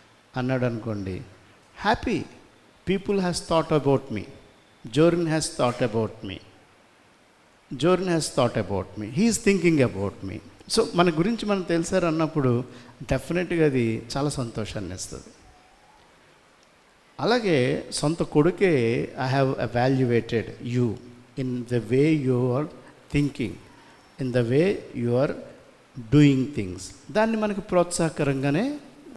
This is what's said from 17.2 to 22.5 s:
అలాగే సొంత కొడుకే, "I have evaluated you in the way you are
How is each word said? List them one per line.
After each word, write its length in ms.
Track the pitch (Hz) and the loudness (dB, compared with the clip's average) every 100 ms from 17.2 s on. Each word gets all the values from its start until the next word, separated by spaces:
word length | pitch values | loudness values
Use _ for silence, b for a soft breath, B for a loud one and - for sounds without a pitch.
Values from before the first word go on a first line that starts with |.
అలాగే 640 | 156 240 208 147 127 151 - | 0 2 2 2 2 0 -6
సొంత 320 | - 147 170 | -2 -2 0
కొడుకే, 840 | - 151 160 180 190 143 113 131 143 - 131 | 0 4 4 4 2 4 2 0 -4 -4 -2
"I 120 | 139 | 2
have 280 | 135 135 120 | 2 0 -2
evaluated 1080 | 120 131 131 123 117 113 117 - - 120 | 0 2 2 2 2 2 -4 -4 -10 -4
you 200 | 123 120 92 - - - - | 0 0 -2 -12 -20 -16 -8
in 240 | 131 123 113 | -6 -6 -2
the 200 | 123 104 | -2 2
way 340 | 127 151 156 131 | 2 4 4 2
you 40 | |
are 360 | 123 127 | 2 2